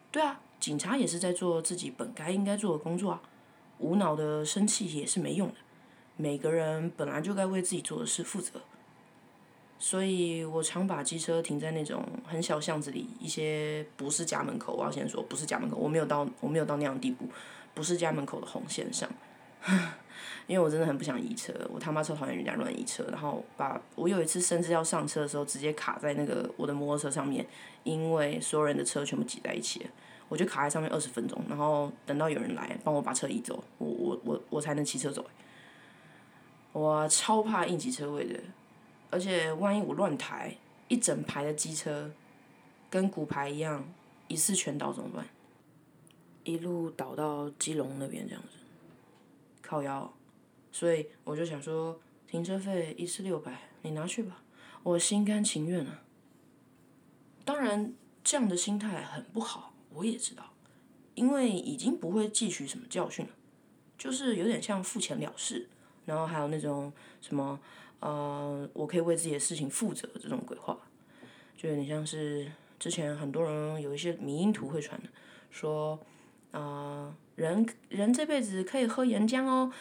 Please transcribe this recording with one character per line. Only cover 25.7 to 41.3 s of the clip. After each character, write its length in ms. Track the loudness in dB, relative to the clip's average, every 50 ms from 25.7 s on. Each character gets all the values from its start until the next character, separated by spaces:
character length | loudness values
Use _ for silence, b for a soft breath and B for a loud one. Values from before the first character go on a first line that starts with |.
| 0
卡 240 | 0 -2 -4 -2 0
在 160 | 0 0 0
那 100 | 2 0
个 240 | 0 0 0 -2 -4 -4
我 120 | -2 -2 0
的 60 | 0
摩 160 | 0 0 0
托 80 | 0 0
车 120 | 0 0
上 180 | 0 0 0 0
面， 160 | 0 -2 -2 B B B B B B B B
因 300 | -2 0 2 2 4 4
为 260 | 4 4 4 2 0
所 200 | 0 2 2 4
有 60 | 4
人 120 | 4 4 2
的 80 | 2
车 180 | 0 0 0 0
全 140 | 0 0 0
部 80 | 0
挤 160 | -2 -4 -6 -4
在 120 | -2 -2
一 40 | -2
起 200 | -2 -2 -4 -4
了， 100 | -6 -10 -14 B B B B B B B
我 80 | 0 2
就 80 | 2
卡 180 | 2 2 2 2
在 60 | 2
上 100 | 2 2
面 100 | 0 2
二 80 | 0 0
十 100 | 0 -2
分 180 | -2 -2 -2 -2
钟， 160 | -2 -4 -4 -4
然 80 | -2 2
后 340 | 4 4 4 4 2 0 -4 -8 -4
等 100 | -2 0 2
到 120 | 2 2
有 100 | 2 2
人 140 | 0 -2 -2
来 240 | -4 -4 -4 -6 -2 0
帮 100 | 2 2
我 80 | 2
把 100 | 2 0
车 160 | -2 -2 -2 0
移 140 | -2 -2
走， 220 | -4 -4 -6 -6 -8 -10 -10 -6
我， 80 | -4 -4
我， 340 | -2 0 0 0 0 -2 -2
我， 180 | -2 -2 -2 -4 -2
我 100 | -2 -2
才 140 | 0 0 0
能 100 | 0 0
骑 140 | 0 -2 -2
车 120 | -2 -2
走。 140 | -2 -4 -8 -10 -14 B B B B B B B B B B B B B B B B B B B B B B B B B -18 -10
我 360 | -2 2 4 4 6 6 4 4
超 340 | 4 4 6 6 6 4
怕 240 | 4 4 2 2 2
应 120 | 2 0 0
急 140 | -2 -2
车 200 | -4 -4 -4 -4
位 140 | -4 -2 -4
的， 140 | -4 -4 -6 -8 -12 -14 -18 -20 -20 -20 -20 -20 -20 -20 -20 -10 -4
而 100 | -2 -2
且 320 | 0 2 2 2 2 2
万 240 | 0 2 2 4 4
一 60 | 4
我 140 | 2 0 0
乱 200 | 2 2 2 2
抬， 400 | 0 -4 -6 -6 -6 -6 -8 -10 -12 -16 -20 -20 -12 -4 0
一 80 | 0
整 280 | 2 4 2 2 2 -2
排 200 | -4